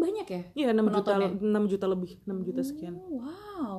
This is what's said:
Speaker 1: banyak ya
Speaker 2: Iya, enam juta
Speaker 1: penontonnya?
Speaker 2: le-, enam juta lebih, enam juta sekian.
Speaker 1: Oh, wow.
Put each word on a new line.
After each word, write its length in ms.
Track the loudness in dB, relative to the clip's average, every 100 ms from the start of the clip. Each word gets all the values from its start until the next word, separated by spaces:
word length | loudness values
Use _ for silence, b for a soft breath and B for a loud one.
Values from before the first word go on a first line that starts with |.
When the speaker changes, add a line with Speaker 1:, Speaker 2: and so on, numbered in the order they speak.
Speaker 1:
banyak 260 | 2 0 -4
ya 140 | -6 -6 0
Speaker 2:
Iya, 120 | 4
enam 140 | 6 6
juta 100 | 4 4
Speaker 1:
penontonnya? 240 | 4 2
Speaker 2:
le-, 120 | 2 2
enam 180 | 2 2
juta 180 | 2 0
lebih, 240 | 0 -2 -8 -8
enam 120 | -4
juta 200 | -2 -2
sekian. 300 | -2 -4 -8 -10
Speaker 1:
Oh, 260 | -8 -8
wow. 560 | -8 -12 -12 -6 -6